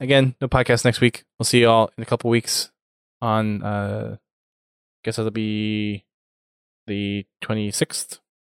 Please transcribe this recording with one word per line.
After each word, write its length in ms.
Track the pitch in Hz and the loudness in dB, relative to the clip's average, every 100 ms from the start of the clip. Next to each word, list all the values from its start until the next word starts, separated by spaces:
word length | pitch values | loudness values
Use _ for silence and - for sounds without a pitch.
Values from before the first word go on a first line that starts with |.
Again, 340 | 131 139 131 - | 2 4 4 0
no 80 | 131 | 0
podcast 360 | 131 123 120 | 0 2 2
next 160 | 127 117 | 2 4
week. 240 | 123 - _ - | 2 2 _ -8
We'll 60 | - | 0
see 140 | 123 | 4
you 80 | 117 | 6
all 220 | 113 110 - | 6 2 -2
in 60 | |
a 40 | 113 | -6
couple 240 | 120 123 | -2 0
weeks 400 | 117 - - - _ _ _ _ _ | 0 0 -4 -6 _ _ _ _ _
on, 400 | 120 110 107 104 | -2 0 0 -4
uh, 540 | 104 104 101 104 110 107 _ _ _ _ _ _ _ _ | -4 -4 -4 -6 -8 -12 _ _ _ _ _ _ _ _
guess 160 | - 113 | -6 -4
it'll 120 | 110 | -4
be 760 | 107 107 107 107 107 104 101 - _ _ _ _ _ _ _ - | -2 -2 -2 -2 -2 -4 -6 -10 _ _ _ _ _ _ _ -8
the 400 | 101 101 101 98 _ | -6 -4 -6 -8 _
twenty-sixth? 800 | - 107 104 - - - - - _ _ | -6 -4 -4 -4 -4 -6 -12 -16 _ _